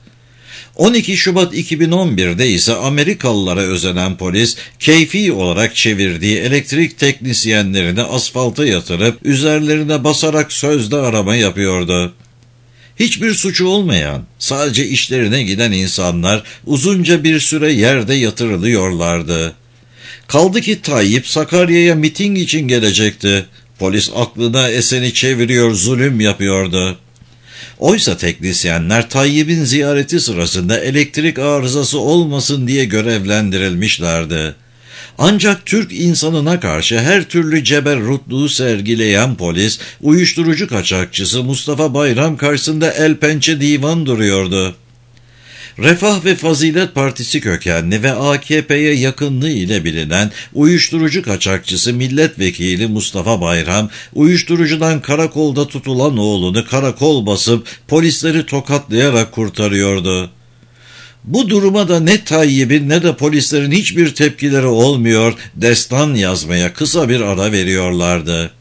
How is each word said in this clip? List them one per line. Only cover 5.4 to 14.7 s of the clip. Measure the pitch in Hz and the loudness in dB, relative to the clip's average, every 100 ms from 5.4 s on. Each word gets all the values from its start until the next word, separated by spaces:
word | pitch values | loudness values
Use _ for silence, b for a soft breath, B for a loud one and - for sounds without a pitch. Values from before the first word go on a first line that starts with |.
| 90 87 113 - | 0 0 -2 0
çevirdiği | 117 104 98 85 101 104 | 0 0 0 0 0 0
elektrik | 113 139 - 143 165 - | 0 -2 -2 0 -2 0
teknisyenlerini | 139 - 127 117 110 107 101 98 87 92 | -2 0 -2 -2 0 0 0 0 0 -2
asfalta | 98 127 - 127 127 110 147 | -2 -4 -4 -2 -2 0 0
yatırıp | 90 - 85 113 120 - | 0 -2 -2 0 0 0
üzerlerine | 135 151 151 151 151 151 151 | 0 2 0 0 0 0 -2
basarak | 139 147 156 151 147 | 0 0 0 0 -2
sözde | - 143 147 107 143 | -2 0 0 0 -2
arama | 127 110 98 120 | 0 0 0 2
yapıyordu. | 101 90 98 92 87 87 90 - - _ _ _ _ b b b | 0 0 -2 0 0 -2 -2 -6 -20 _ _ _ _ b b b
Hiçbir | 226 214 220 | 0 0 -2
suçu | 214 196 175 185 | 0 -2 0 0
olmayan, | 202 185 92 73 69 - - | 2 2 0 0 -4 -10 -10
sadece | - 135 147 | -6 -2 0